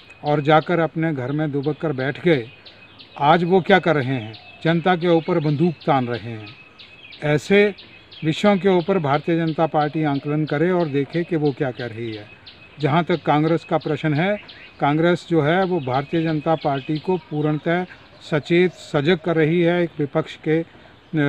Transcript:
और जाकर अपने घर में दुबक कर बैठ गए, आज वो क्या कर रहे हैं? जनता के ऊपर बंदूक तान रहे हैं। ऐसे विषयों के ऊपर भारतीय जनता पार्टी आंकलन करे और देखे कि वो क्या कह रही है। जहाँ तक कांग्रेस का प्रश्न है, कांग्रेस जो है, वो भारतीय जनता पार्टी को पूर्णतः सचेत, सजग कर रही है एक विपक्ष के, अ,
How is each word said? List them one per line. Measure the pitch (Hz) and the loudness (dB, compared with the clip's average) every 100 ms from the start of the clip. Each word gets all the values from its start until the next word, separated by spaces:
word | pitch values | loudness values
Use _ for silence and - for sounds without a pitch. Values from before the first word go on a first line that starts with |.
| - - | -20 -10
और | 147 147 | -2 0
जाकर | 143 156 151 170 | 4 4 4 0
अपने | 160 165 160 | 0 -2 -4
घर | 139 123 | -4 -4
में | 151 156 | -4 -2
दुबक | 139 139 147 | -2 -4 -4
कर | 160 | -4
बैठ | 135 131 139 | -4 -4 -2
गए, | 175 147 117 - - - - - - - | 0 0 -2 -16 -20 -20 -20 -20 -18 -2
आज | 143 170 | 4 4
वो | 170 190 | 4 2
क्या | 170 190 | 4 4
कर | 185 | 4
रहे | 151 127 | 0 0
हैं? | 135 107 110 - - | -4 -8 -14 -20 -6
जनता | 160 170 180 175 | 0 0 2 0
के | 175 | 2
ऊपर | 165 160 170 | 2 2 -2
बंदूक | 151 143 175 147 - | 0 0 0 0 0
तान | 139 120 | 0 0
रहे | 120 113 | -6 -8
हैं। | 110 104 - - - - - - - | -12 -14 -20 -20 -20 -20 -20 -20 -8
ऐसे | 147 147 - 202 208 190 - - - - | -2 -2 4 4 4 0 -18 -20 -20 -8
विषयों | 151 160 208 196 | -4 0 2 2
के | 196 | 4
ऊपर | 180 165 190 | 2 2 0
भारतीय | 143 147 160 165 | 2 0 0 -2
जनता | 165 156 160 | 0 0 0
पार्टी | 156 151 156 | 0 -2 0
आंकलन | 156 139 147 151 | -2 -2 -2 -2
करे | 151 147 175 | -2 0 0
और | 180 165 | 0 0
देखे | 139 135 165 | -2 -2 -4
कि | 175 160 | -4 -2
वो | 147 | -2
क्या | 127 139 | -2 -6
कह | 120 120 | -6 -10
रही | 107 117 | -8 -10
है। | 107 101 - - - - - | -10 -14 -20 -20 -20 -20 -4
जहाँ | 143 156 | 0 2
तक | 175 175 | 0 -2
कांग्रेस | - 151 160 165 | 2 2 2 0
का | - 160 | 0 -4
प्रश्न | 156 147 156 | -2 -4 -2
है, | 147 185 208 - - - - | 0 0 -2 -8 -20 -20 -2
कांग्रेस | 143 151 170 175 - | 0 2 2 0 0
जो | 165 | 0
है, | 143 175 | 2 2
वो | 185 180 | 0 -2
भारतीय | 127 127 139 170 | -2 -4 -2 -2
जनता | 160 156 160 | -2 -2 0
पार्टी | 160 151 139 131 156 | -2 0 -4 -4 -6
को | - 180 | -2 -4
पूर्णतः | - 151 151 151 170 175 180 - - - - | -4 -4 -2 -2 -2 -2 -4 -12 -20 -20 -4
सचेत, | 151 - 170 180 | -4 0 2 2
सजग | - - 151 139 180 | -2 -4 -2 0 0
कर | 175 160 | 0 0
रही | 151 175 | 2 2
है | 170 175 | 0 0
एक | 170 - | -2 -4
विपक्ष | 143 160 151 - 156 | -4 -4 -6 -8 -2
के, | 160 | -2
अ, | 165 - - - - 156 | -2 -14 -20 -20 -8 -2